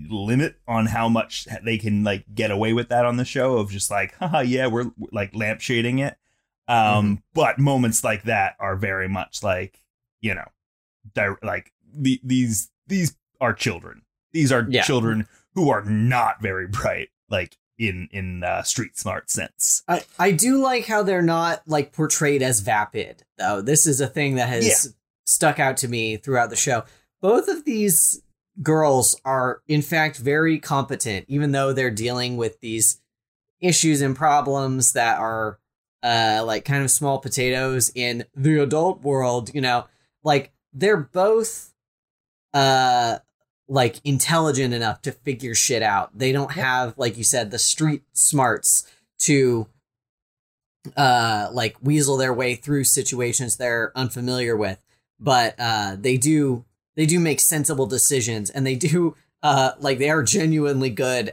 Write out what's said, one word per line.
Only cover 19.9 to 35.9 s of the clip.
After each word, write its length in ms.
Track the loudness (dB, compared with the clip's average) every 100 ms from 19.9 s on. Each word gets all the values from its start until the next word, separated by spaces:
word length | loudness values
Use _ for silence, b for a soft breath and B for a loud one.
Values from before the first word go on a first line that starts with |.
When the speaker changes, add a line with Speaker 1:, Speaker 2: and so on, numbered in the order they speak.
| -4 -4 -2
Speaker 2:
I 120 | 2
do 240 | 2 2 2
like 240 | 2 0 -2
how 160 | 0
they're 180 | 0 2
not, 400 | 2 2 0 -4 -2
like, 260 | -2 -2
portrayed 480 | -4 -2 0 2 2
as 180 | 2 0
vapid, 640 | 0 -2 -2 -6 -10 -12 _ -6
though. 240 | -4 -2
This 260 | 0 2 2
is 140 | 0
a 60 | -2
thing 300 | -2 -2 0
that 120 | -2
has 180 | 0 2 2 -2
Speaker 1:
Yeah. 60 | -8 _ _ -2
Speaker 2:
stuck 320 | 2 2 2
out 180 | 0 0
to 100 | -4
me 280 | -4 -4 -4
throughout 320 | -2 0 0
the 80 | 0
show. 280 | 0 -2 b b b _
Both 280 | 2 2 2
of 160 | -2
these 580 | -4 0 2 4 2 0 -8 _ _ -6
girls 580 | 0 4 4 4 2 0
are, 380 | -2 -2 -2 -4 -2
in 160 | 0
fact, 360 | 0 0 0 -2
very 400 | -2 2 2 0
competent, 640 | 0 -2 -2 -4 -4 -6 -4
even 220 | -2 0
though 200 | 0 0
they're 180 | 0 -2
dealing 460 | -2 -4 -2 -4 -2
with 240 | -4 -6
these 400 | -6 -2 0 -2 _ _ _ _ _ _
issues 400 | 0 2 4 2
and 140 | 2 0
problems 760 | 2 2 2 0 -2 0 0
that 260 | 2 2 0
are, 400 | -2 -4 -4 -8 _ _ _